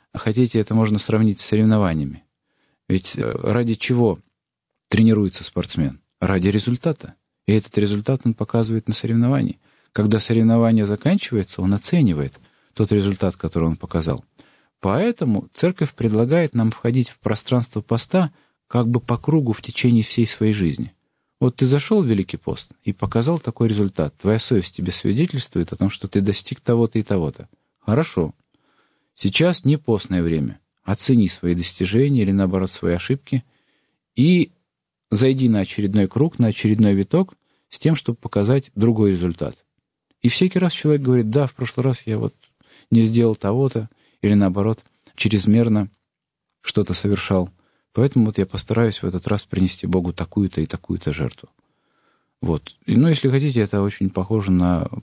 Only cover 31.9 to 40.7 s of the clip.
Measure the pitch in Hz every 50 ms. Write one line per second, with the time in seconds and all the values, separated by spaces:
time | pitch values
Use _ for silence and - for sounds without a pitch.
31.9 | 101 117 139 143 139 123 104 95 98 98 98 92 95 95 95 92 - - - 90
32.9 | 85 90 - - 135 139 - - 135 131 - _ _ _ _ _ _ _ _ _
33.9 | _ _ _ _ _ - 131 170 180 175 - - _ _ _ _ _ _ _ _
34.9 | _ _ _ _ 110 101 131 131 135 131 131 120 110 101 95 - - - 104 98
35.9 | 101 107 98 95 - 120 147 165 - - 120 110 104 - - 104 107 107 107 101
36.9 | 98 98 98 - - - 190 185 - _ _ _ _ _ _ _ - - - 151
37.9 | 165 - - - 117 - - - - 104 101 107 131 139 139 - _ 101 107 117
38.9 | 117 110 107 101 95 87 87 90 82 87 80 64 - - _ _ _ _ _ _
39.9 | _ _ _ _ _ _ - 120 - - 185 185 - 180 185 170